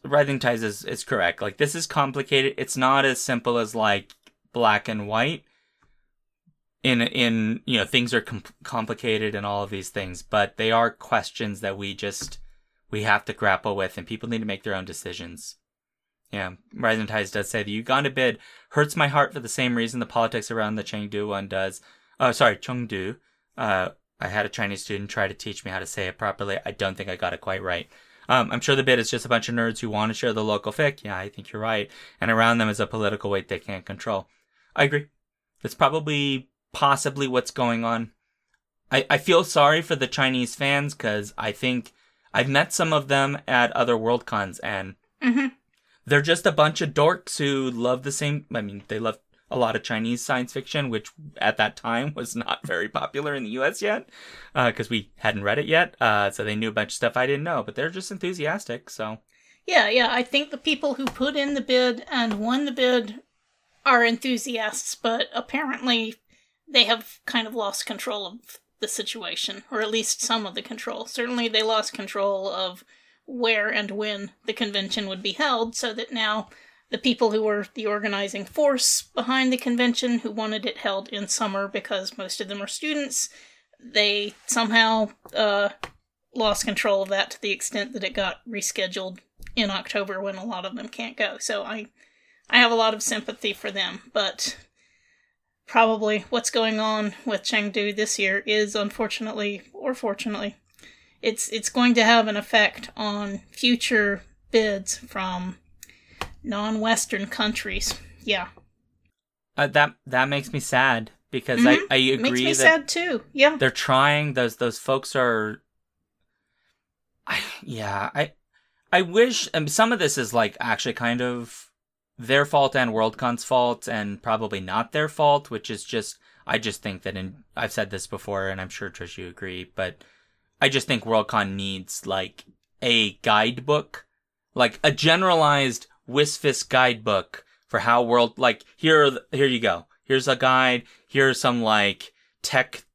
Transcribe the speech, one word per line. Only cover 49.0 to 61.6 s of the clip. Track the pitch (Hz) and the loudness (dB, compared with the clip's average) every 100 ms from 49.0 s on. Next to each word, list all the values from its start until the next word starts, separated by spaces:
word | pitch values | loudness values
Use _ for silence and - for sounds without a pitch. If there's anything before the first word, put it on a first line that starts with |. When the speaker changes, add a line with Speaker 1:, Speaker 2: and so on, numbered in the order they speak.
| 113 - _ _ - | -4 -6 _ _ -6
Speaker 1:
a | 127 | 0
lot | 113 113 | 0 0
of | |
Chinese | - 110 113 120 | -4 -4 -2 -4
science | - 127 123 | -2 -4 -4
fiction, | 127 - 151 135 | -8 -6 -4 -2
which | 110 - - 147 - | -4 -6 -18 -14 -2
at | 104 - | 0 2
that | 107 - | 0 -2
time | 117 117 147 | -4 -2 -4
was | 151 117 | -6 -8
not | - - - - | -6 -6 -6 -4
very | 87 - | -4 -2
popular | - - 139 151 | -4 -4 -4 -4
in | 139 | -6
the | 107 | -6
U | 123 | -2
S | 143 - | -2 0
yet, | 214 214 - - - - - 143 | -2 -2 -6 -20 -20 -20 -6 0
uh, | 123 | 0
'cause | - 107 | 0 -2
we | 113 - - | -4 -4 -2
hadn't | 110 101 | -2 0
read | 101 123 | 0 0
it | 143 | 2
yet. | 160 180 - | 2 2 2
Uh, | 117 104 101 | 4 4 2
so | - | 0
they | 107 107 | -4 -2
knew | 110 | -2
a | |
bunch | 110 104 | -2 -2
of | - | 0
stuff | 117 127 | 0 2
I | 131 | 0
didn't | 139 | 0
know, | 165 143 | -2 -4
but | 107 120 | -4 -4
they're | 160 | -4
just | 190 185 | -6 -10
enthusiastic, | 196 180 180 147 202 - 117 - | -8 -6 -4 -4 -4 -6 -10 -10
so. | - 107 110 _ _ _ _ - | -10 -8 -10 _ _ _ _ 2
Speaker 2:
Yeah, | 349 208 | 4 4
yeah. | 247 233 | 4 2
I | 247 | 0
think | 240 277 294 | 0 -2 -2
the | 277 | -4
people | 320 294 294 | -2 -2 -2
who | 262 269 | -2 -4
put | - 277 285 | -2 -2 0
in | 277 | -2
the | |
bid | 277 | -2